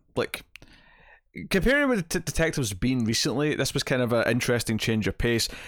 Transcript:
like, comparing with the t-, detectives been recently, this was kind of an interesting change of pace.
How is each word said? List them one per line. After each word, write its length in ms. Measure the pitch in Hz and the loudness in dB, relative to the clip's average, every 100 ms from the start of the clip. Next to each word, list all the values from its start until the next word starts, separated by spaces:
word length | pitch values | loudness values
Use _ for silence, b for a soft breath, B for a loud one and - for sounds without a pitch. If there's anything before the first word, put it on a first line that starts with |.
| _ - | _ -4
like, 280 | - - - - b b b b b b _ - - | -4 -6 -16 -20 b b b b b b _ -14 -2
comparing 380 | 196 214 285 285 | 0 4 4 4
with 200 | 226 165 | 2 0
the 100 | 180 | -4
t-, 40 | - | -2
detectives 480 | - 165 151 113 | 0 0 0 -4
been 320 | 95 123 131 113 | -2 0 2 2
recently, 500 | 113 156 120 151 - | 0 0 0 0 0
this 180 | 135 | -2
was 100 | 139 | -2
kind 180 | - 131 | 0 0
of 100 | 120 | 2
an 160 | 117 107 | 2 2
interesting 500 | 120 - 120 - 110 | 2 2 0 0 -2
change 300 | - 110 98 | 0 0 0
of 100 | - | 0
pace. 300 | 120 117 - B | 0 0 -2 B